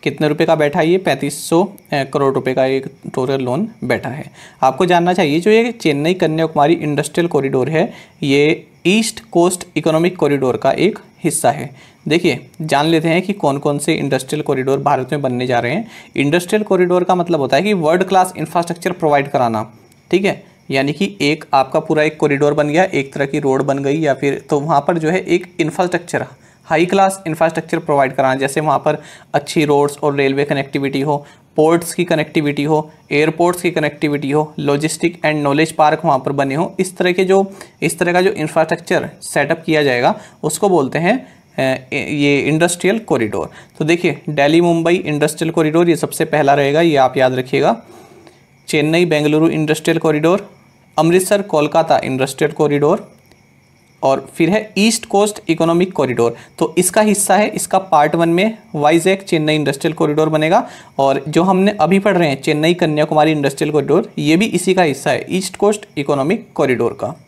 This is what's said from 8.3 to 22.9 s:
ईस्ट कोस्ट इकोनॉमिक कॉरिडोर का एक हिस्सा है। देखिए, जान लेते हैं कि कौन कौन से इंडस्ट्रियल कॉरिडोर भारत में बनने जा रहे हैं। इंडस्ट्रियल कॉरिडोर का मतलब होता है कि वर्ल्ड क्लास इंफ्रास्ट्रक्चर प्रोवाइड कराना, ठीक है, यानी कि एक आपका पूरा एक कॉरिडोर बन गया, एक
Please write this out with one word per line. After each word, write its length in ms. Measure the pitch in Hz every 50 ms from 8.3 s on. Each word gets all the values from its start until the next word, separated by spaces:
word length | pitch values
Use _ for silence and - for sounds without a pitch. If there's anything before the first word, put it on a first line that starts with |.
| 135 143 147 151 160 - - _ _ _ _
ईस्ट 380 | 170 190 220 220 220 - - - -
कोस्ट 360 | - 175 170 185 180 - - - _
इकोनॉमिक 400 | 156 151 165 160 160 165 180 180
कॉरिडोर 400 | 180 160 143 143 139 139 127 123
का 160 | 135 - 135 131
एक 260 | - 143 190 220 - - - _ _ -
हिस्सा 260 | 175 - - - 127
है। 240 | 120 151 131 - - - - - _ _ _ -
देखिए, 380 | 147 175 175 175 123 139 - - - - 160
जान 240 | 156 143 139 147
लेते 220 | 165 165 160 156 165
हैं 140 | 160 175 185
कि 100 | 190 196
कौन 260 | - - 147 139 143
कौन 200 | 143 156 143 143
से 160 | 143 - 160
इंडस्ट्रियल 480 | - - 139 131 127 131 131 - 151 151
कॉरिडोर 360 | - 143 131 127 135 135 139
भारत 300 | 139 143 143 127 131 131 151
में 100 | 147 139
बनने 240 | 135 123 120 127
जा 120 | 127 127 120
रहे 160 | 120 120 123
हैं। 140 | - 226 - - - - - _
इंडस्ट्रियल 460 | - 139 143 147 175 175 - - 214 214
कॉरिडोर 420 | - 196 185 185 180 185 180 180
का 100 | 180 185
मतलब 260 | 180 170 175 170 156
होता 160 | 139 123 -
है 60 | 139 175
कि 100 | 208 214
वर्ल्ड 320 | 185 160 151 165 180 190
क्लास 300 | 185 196 185 185 185 -
इंफ्रास्ट्रक्चर 560 | - 156 156 - 175 170 170 170 - - 190 175
प्रोवाइड 360 | - - 156 147 143 139 143
कराना, 440 | - 143 127 117 110 110 107 113 - - _ _ _ _ _ _
ठीक 140 | - 185 196
है, 300 | 196 147 - - - _ _ _ _
यानी 220 | 135 135 135 139 143
कि 240 | 143 196 196 202 -
एक 240 | 143 143 151 156 - - -
आपका 260 | 135 135 131 - 160
पूरा 220 | 156 - 160 151 151
एक 140 | 156 156
कॉरिडोर 380 | - 160 147 143 139 147 147 147
बन 140 | 147 147 147
गया, 160 | 147 165 185
एक 300 | -